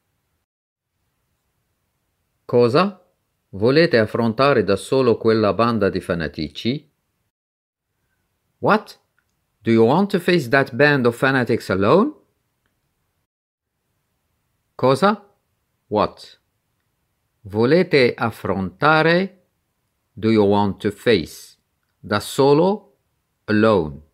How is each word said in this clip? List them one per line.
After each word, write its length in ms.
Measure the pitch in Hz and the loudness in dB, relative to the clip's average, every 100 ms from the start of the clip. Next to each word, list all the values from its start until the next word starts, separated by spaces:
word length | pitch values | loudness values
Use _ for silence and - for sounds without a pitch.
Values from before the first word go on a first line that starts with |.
| _ _ _ _ _ _ _ _ _ _ _ _ _ _ _ _ _ _ _ _ _ _ _ _ | _ _ _ _ _ _ _ _ _ _ _ _ _ _ _ _ _ _ _ _ _ _ _ _
Cosa? 580 | - 123 120 143 196 196 _ _ _ _ _ | -2 2 2 2 -2 -6 _ _ _ _ _
Volete 460 | 95 113 143 165 120 | -4 0 2 2 2
affrontare 640 | 107 113 117 107 139 127 | 0 -2 -4 0 0 0
da 140 | 95 98 | 0 -2
solo 400 | - 135 127 107 | -2 0 0 0
quella 380 | 113 110 104 | 0 0 0
banda 340 | 92 117 113 98 | 0 -2 0 -2
di 120 | 90 | -2
fanatici? 840 | - 87 76 - 76 - 113 147 - _ _ _ _ _ _ _ _ _ _ _ _ _ _ _ _ _ | -6 -6 -6 -8 -10 -8 -6 -6 -10 _ _ _ _ _ _ _ _ _ _ _ _ _ _ _ _ _
What? 380 | 123 208 - - _ _ _ _ _ _ | -2 -2 -2 -20 _ _ _ _ _ _
Do 80 | 113 | 0
you 140 | 113 | 2
want 260 | 113 156 196 | 2 2 0
to 80 | 185 | -4
face 300 | 175 175 123 | -2 -2 0
that 260 | 139 131 | 0 0
band 320 | 120 147 143 120 | 0 2 2 0
of 100 | 117 | 0
fanatics 540 | 135 135 120 113 - | -2 -2 -2 -4 -2
alone? 420 | 95 98 165 277 - _ _ _ _ _ _ _ _ _ _ _ _ _ _ _ _ _ _ _ _ _ _ _ _ _ - | -2 2 2 0 -6 _ _ _ _ _ _ _ _ _ _ _ _ _ _ _ _ _ _ _ _ _ _ _ _ _ -4
Cosa? 480 | 127 135 196 214 _ _ _ _ _ _ - | 0 2 0 0 _ _ _ _ _ _ -6
What? 520 | 104 90 - - _ _ _ _ _ _ _ _ _ _ _ | -2 -2 -4 -20 _ _ _ _ _ _ _ _ _ _ _
Volete 720 | 98 101 120 165 180 143 120 - | -8 -2 2 2 2 2 2 0
affrontare? 1300 | 117 - 98 95 92 - 147 156 160 175 190 _ _ _ _ _ _ _ _ | -6 -6 -6 -4 -6 -2 0 2 2 0 -2 _ _ _ _ _ _ _ _
Do 180 | - 110 | -6 0
you 140 | 110 | 2
want 360 | 101 101 101 92 | 2 2 0 -4
to 100 | 107 | -6
face? 680 | - - 107 73 - - _ _ _ _ _ | -4 0 0 -2 -14 -20 _ _ _ _ _
Da 180 | 95 104 | -6 -6
solo? 800 | - - 139 143 180 208 _ _ _ _ _ _ | -4 0 2 2 2 -2 _ _ _ _ _ _
Alone. 580 | - 107 110 104 78 71 - | -4 0 2 2 -2 -10 -20